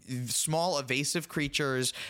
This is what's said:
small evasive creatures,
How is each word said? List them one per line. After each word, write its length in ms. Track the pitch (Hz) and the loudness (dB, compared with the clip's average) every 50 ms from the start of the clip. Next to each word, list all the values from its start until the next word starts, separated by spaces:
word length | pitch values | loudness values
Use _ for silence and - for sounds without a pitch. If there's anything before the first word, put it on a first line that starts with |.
| - - 127 123 123 | -12 -8 -6 -6 -4
small 520 | 117 113 - - - 156 160 170 185 175 143 | -2 0 0 0 2 2 2 2 2 2 0
evasive 500 | 135 120 127 131 143 139 - 175 156 - | 0 2 0 2 2 2 0 -2 -2 -2
creatures, 640 | - 160 147 139 - - 151 139 131 127 127 123 - - - - | -2 -2 0 0 0 0 0 2 2 2 2 0 -2 -4 -8 -12